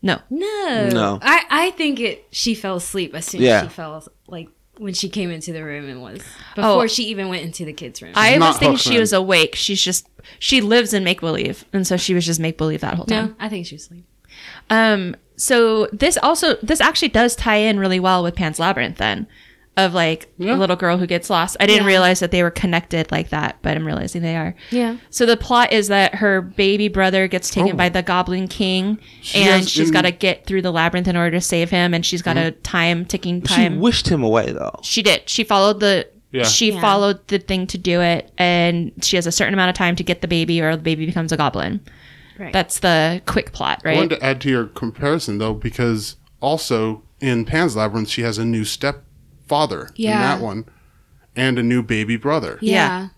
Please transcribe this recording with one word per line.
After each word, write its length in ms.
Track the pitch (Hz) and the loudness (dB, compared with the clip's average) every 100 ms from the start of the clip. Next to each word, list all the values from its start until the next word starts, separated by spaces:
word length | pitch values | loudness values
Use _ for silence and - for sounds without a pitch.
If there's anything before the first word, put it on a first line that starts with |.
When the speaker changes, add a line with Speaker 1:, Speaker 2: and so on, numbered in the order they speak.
Speaker 1:
No. 180 | 196 - - | -2 -4 -4
Speaker 2:
No. 600 | 269 403 415 381 233 208 | -6 -4 -4 -4 -2 0
Speaker 3:
No. 280 | 117 147 101 | 0 0 0
Speaker 2:
I, 220 | 247 330 311 | 2 2 2
I 220 | 285 359 | 0 0
think 280 | 359 311 277 | 0 -2 -2
it. 260 | 226 - _ | -4 -6 _
She 220 | - - 220 | -6 -4 -4
fell 220 | 196 185 | -4 -6
asleep 360 | 175 196 170 156 | -6 -6 -6 -8
as 100 | 165 | -10
soon 160 | 180 | 0
Speaker 3:
Yeah. 160 | 123 110 | 4 4
Speaker 2:
as 60 | |
she 60 | 82 | 2
fell, 340 | - 160 156 - _ _ | -8 -14 -14 -20 _ _
like, 200 | 175 165 _ _ - | -16 -16 _ _ -14
when 160 | 208 | -8
she 160 | 180 196 | -6 -6
came 220 | 208 180 | -4 -6
into 200 | 165 156 | -6 -10
the 120 | 160 | -12
room 260 | 156 147 143 | -10 -12 -12
and 140 | 127 | -14
was, 180 | 123 110 - - - - | -16 -18 -20 -20 -16 -2
Speaker 1:
Oh. 200 | 214 285 | 4 4
Speaker 2:
before 120 | 233 | 4
she 180 | 226 220 | 0 -4
even 220 | 208 190 | -6 -6
went 120 | 185 | -6
into 220 | 160 160 165 | -8 -10 -12
the 80 | |
kids' 260 | 151 165 - | -12 -14 -16
room. 120 | 82 | -6
Speaker 1:
I 140 | - 220 | 2 6
Speaker 4:
She's 60 | 254 | 6
Speaker 1:
was 40 | |
Speaker 4:
not 140 | 165 - | 6 6
Speaker 1:
thinking 120 | 294 | 4
Speaker 4:
hooked, 100 | 269 | 4
Speaker 1:
she 60 | - | 2
Speaker 4:
man. 80 | 247 | 2
Speaker 1:
was 120 | 214 | 4
awake. 420 | 196 185 180 160 - | 2 4 4 4 0
She's 260 | - 196 | -4 -2
just, 260 | - 185 - _ - - | -2 -2 -6 _ -20 -10
she 240 | - 262 | 0 2
lives 320 | 208 233 233 | 4 4 4
in 100 | 214 | 0
make-believe. 640 | 185 - 165 156 - - - | 0 -2 -2 -2 -4 -6 -6
And 140 | 196 190 | -4 0
so 100 | 180 | 0
she 160 | - | 2
was 140 | 180 165 | 0 0
just 120 | 165 | -2
make-believe 420 | 160 160 156 151 | -2 -2 -4 -4
that 120 | - | -4
whole 120 | 170 - | -6 -2
Speaker 2:
No, 120 | 220 | -2
Speaker 1:
time. 140 | 220 220 | -2 -6
Speaker 2:
I 100 | 214 | -10
think 160 | 208 170 | -8 -12
she 80 | |
was 120 | 147 - | -16 -20
asleep. 200 | 175 - _ _ - - - _ | -20 -20 _ _ -20 -20 -20 _
Speaker 1:
Um, 460 | 220 226 208 180 - _ _ | 4 4 4 0 -8 _ _
so 520 | - 247 226 220 214 | 0 4 4 4 0
this 240 | 208 294 - | 0 0 2
also, 360 | 262 320 339 254 | 2 2 2 0
this 180 | 220 311 | 0 2
actually 300 | 262 320 311 | 2 2 0
does 260 | 220 240 - | 2 2 2
tie 200 | - 214 | 0 2
in 220 | 214 202 | 2 2
really 200 | 196 185 | 0 2
well 220 | 185 185 | 2 2
with 140 | 175 175 | 0 -2
Pan's 240 | 170 156 | -4 -2
Labyrinth 380 | 170 196 120 - | -2 0 -4 -2
then, 280 | 107 143 220 - - _ _ - | -4 -4 -8 -12 -20 _ _ 0
of, 160 | 190 | 2
like, 400 | 180 165 160 - _ | 2 0 -2 -8 _
Speaker 4:
Yeah. 160 | 180 262 | -2 0
Speaker 1:
a 20 | |
little 180 | 190 180 | 2 2
girl 220 | 180 180 | 2 2
who 80 | 175 | 0
gets 240 | 175 - | -2 0
lost. 260 | 180 180 - | 0 0 2
I 80 | 202 | 4
didn't 160 | 208 | 4
Speaker 2:
Yeah. 60 | 202 | 6
Speaker 1:
realize 300 | 190 180 185 | 6 6 4
that 100 | 175 | 2
they 100 | 175 | 2
were 80 | 175 | 0
connected 640 | 170 180 170 170 170 156 | 0 0 -2 -2 -4 -2
like 180 | 156 160 | -2 -2
that, 280 | 151 151 - | -4 -4 -6
but 160 | - 156 | -4 -4
I'm 80 | 156 | -4
realizing 380 | 151 - 175 | -4 -6 -6
they 120 | 170 165 | -4 -4
are. 200 | 160 175 - | -4 -8 -6
Speaker 2:
Yeah. 240 | 240 233 240 _ | -2 -2 -4 _
Speaker 1:
So 160 | - 233 | 0 2
the 100 | 226 | 2
plot 340 | - 240 240 | 2 2 4
is 160 | 220 202 | 2 2
that 260 | 196 190 202 | 2 2 2
her 260 | 208 190 | 0 0
baby 460 | 185 190 196 202 208 | -2 0 2 2 0
brother 400 | 196 190 190 190 | 2 2 2 0
gets 240 | 185 - | -2 -4
taken 220 | - 185 | 0 0
Speaker 4:
Oh. 20 | 165 | 2
Speaker 1:
by 140 | 180 | 0
the 120 | 180 | 0
Goblin 460 | 175 180 180 185 190 | 0 0 0 -2 -4
King, 500 | - 196 185 190 214 - - | -4 -2 0 -2 -4 -8 -18
Speaker 4:
She 160 | - 196 | -4 2
Speaker 1:
and 240 | 190 185 | 4 4
Speaker 4:
has 80 | 185 | 2
Speaker 1:
she's 200 | 151 160 | 0 2
Speaker 4:
in- 40 | |
Speaker 1:
gotta 160 | 165 180 | 4 2
get 380 | 175 190 - - | 0 -2 -2 -2
through 160 | 190 | -2
the 80 | 180 | 0
labyrinth 360 | 165 165 180 180 | 0 0 0 0
in 80 | 175 | 0
order 220 | 170 170 | 0 0
to 40 | |
save 280 | 175 170 170 | 0 -2 0
him, 240 | 180 175 | 2 2
and 100 | 170 | 0
she's 200 | 170 180 | -2 -4
got 140 | 175 170 | -2 0
a 140 | 165 | 0
Speaker 4:
Mm-hmm. 80 | 165 | -4
Speaker 1:
time, 420 | - 180 170 170 175 | -6 -2 0 0 -2
ticking 380 | 190 175 175 | -6 -4 -4
Speaker 3:
She 100 | 175 | -2
Speaker 1:
time. 260 | 202 208 151 | 2 2 2
Speaker 3:
wished 280 | 214 233 - | 2 0 0
him 140 | 170 | 0
away, 280 | 117 113 76 | 2 2 0
though. 280 | - - - | -4 -8 -8
Speaker 1:
She 220 | - - | -6 0
did. 260 | 208 165 - | 2 0 -2
She 140 | - | -4
followed 360 | 214 202 202 208 | 0 2 2 2
the, 280 | 202 190 - _ _ | 2 0 -2 _ _
Speaker 4:
Yeah. 140 | 131 117 | -2 0
Speaker 1:
she 260 | 107 226 | 2 2
Speaker 2:
Yeah. 100 | 196 | 2
Speaker 1:
followed 380 | 170 196 202 196 - | 2 2 2 -2 -4
the 100 | 202 | -6
thing 300 | - 190 185 | -2 -4 -4
to 100 | 180 | -6
do 240 | 180 175 | -2 2
it, 300 | 175 170 - - | 2 0 -4 -2
and 520 | 180 175 170 170 170 - | 0 2 2 0 -4 -4
she 120 | - 185 | -2 0
has 120 | 170 | 0
a 40 | |
certain 220 | 165 202 | -2 0
amount 160 | 196 180 | 2 0
of 60 | 180 | 2
time 200 | 180 175 | 0 0
to 60 | |
get 180 | 175 175 | -2 -4
the 60 | 170 | -2
baby, 320 | 170 165 170 | -2 0 0
or 160 | 156 160 | 0 -2
the 60 | |
baby 240 | 160 156 156 | -2 -2 -2
becomes 260 | 175 165 | -4 -2
a 60 | 160 | 0
goblin. 440 | 143 - 80 202 - - - - - - | -2 -2 -6 -6 -10 -20 -20 -20 -20 -18
Speaker 2:
Right. 120 | 196 | -4
Speaker 1:
That's 280 | 190 180 - | -2 -2 -2
the 420 | 190 165 156 175 - | 2 2 2 -2 -2
quick 240 | - - | -4 -4
plot, 320 | - - - 160 | -6 -4 -4 -2
Speaker 4:
I 40 | |
Speaker 1:
right? 80 | 160 | 0
Speaker 4:
wanted 180 | 165 156 | 0 0
to 20 | 135 | -2
add 160 | 135 | -2
to 80 | 139 | 0
your 160 | 127 113 | 0 -2
comparison, 720 | - 117 110 143 160 - 104 | -6 -10 -4 -2 -2 -4 -4
though, 160 | 110 | -4
because 600 | 107 117 - 120 113 104 - _ _ | -4 -6 -2 0 0 -4 -14 _ _
also 640 | 131 156 - 120 110 110 - _ | -2 -2 0 -2 -2 -6 -14 _
in 240 | 139 120 110 | -2 -2 0
Pan's 300 | 160 170 110 | 0 0 0
Labyrinth, 340 | 107 110 107 | -2 -2 -4
she 140 | - | -4
has 160 | 117 107 | -4 -2
a 60 | 113 | -2
new 180 | 113 | -2
stepfather 1300 | 107 - 139 139 - _ _ - - 147 151 90 - - | -4 -4 -4 -6 -14 _ _ -20 -4 0 0 -2 -10 -6
Speaker 2:
Yeah. 180 | 220 113 | -2 0
Speaker 4:
in 60 | |
that 180 | 135 139 117 | 0 -2 -4
one, 200 | 101 113 _ _ _ _ _ _ - | -8 -10 _ _ _ _ _ _ -2
and 220 | 131 123 | 0 2
a 60 | |
new 180 | 120 123 | 2 0
baby 340 | 113 110 107 117 | 0 -2 -2 -2
brother. 420 | 135 156 107 58 | -2 -2 -2 -4
Speaker 2:
Yeah. 120 | 214 | 0
Speaker 1:
Yeah. 340 | 196 160 180 190 | 2 2 -2 -8